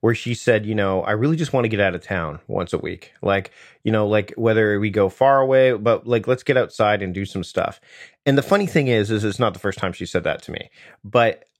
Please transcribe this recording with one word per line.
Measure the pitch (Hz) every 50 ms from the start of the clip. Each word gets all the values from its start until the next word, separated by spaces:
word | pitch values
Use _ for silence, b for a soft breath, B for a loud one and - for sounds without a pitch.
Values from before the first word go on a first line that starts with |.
where | - 113 117
she | - - 120 117
said, | - - 131 117 107 104
you | 107 110
know, | 107 101 98 95 92
"I | - - 104
really | 107 123 147 165
just | 160 160 135 -
wanna | 131 117 113
get | 110 101
out | 101 95 87
of | 87 -
town | - 98 90 82 78 73 - _ -
once | 98 95 90 - -
a | -
week." | - 82 85 - - - _ _ -
Like, | 98 98 98 95 - B B B B B B B
you | 110
know, | 110 110 107
like, | 104 107 107 101 - -
whether | - 113 113 110 110 110 107 104 101
we | 107 107
go | 98 107 98 95
far | - - 131 135 139 135
away, | 135 131 131 131 131 127 123
but, | 104 107 117 113 - -
like, | 120 120 113 104
let's | 123 127 123 -
get | - 139 127
outside | 113 - - - 110 104 104 104
and | 98 92 87
do | 95 101
some | 98 - 98 85
stuff. | - - - - - - - B B B B B B B B -
And | 143 139
the | 143 135
funny | - 196 202 202
thing | 175 - 165 143 127
is, | 120 110 101 101
is | 113 104 104
it's | 104 95 -
not | 123 110 87
the | -
first | - 101 92 -
time | - 92 85
she | - 90
said | - - - -
that | 120 73 - -
to | - -
me, | - - - B B B B B B B
but, | 101 110 123 117 113 - - _ _ _ _